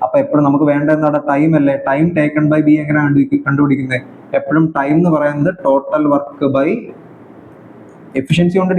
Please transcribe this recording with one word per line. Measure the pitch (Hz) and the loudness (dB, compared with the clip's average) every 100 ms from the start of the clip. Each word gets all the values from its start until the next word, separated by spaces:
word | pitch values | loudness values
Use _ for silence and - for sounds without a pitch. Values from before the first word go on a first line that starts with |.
| 127 | -2
അപ്പൊ | 143 | 0
എപ്പോഴും | 139 - 143 | 0 2 2
നമുക്ക് | 143 147 | 2 2
വേണ്ട | 143 147 156 | 0 0 0
എന്താണ്? | 151 143 147 | 0 -2 -2
ടൈം | 143 160 156 | 0 2 2
അല്ലേ? | 139 135 - | 2 0 -2
Time | 139 170 170 | 0 0 0
taken | 151 151 151 | -2 0 0
by | 156 151 | 2 2
B | 151 | 2
എങ്ങനെ | 147 151 147 | 0 0 2
കണ്ടുപിടി-, | 143 131 143 139 | 2 0 -2 -2
കണ്ടുപിടിക്കുന്നത്? | 139 143 139 131 123 - - - 139 | 0 2 0 -2 -6 -8 -20 -6 -6
എപ്പോഴും | 139 151 160 147 | 0 0 0 0
ടൈം | 139 156 | 0 2
എന്ന് | 175 156 | 2 2
പറയുന്നത് | 147 147 143 185 139 | 0 -2 -2 -2 0
total | 135 - 151 147 | 0 0 -2 0
work | 143 - - 139 135 | -2 -4 -4 -2 0
by | 151 233 - - - - - - - - - - - - - 135 | 0 -4 -8 -18 -20 -20 -20 -20 -20 -20 -20 -20 -20 -20 -10 -6
efficiency | 135 170 175 185 | -2 0 2 2
കൊണ്ട് | 185 | 0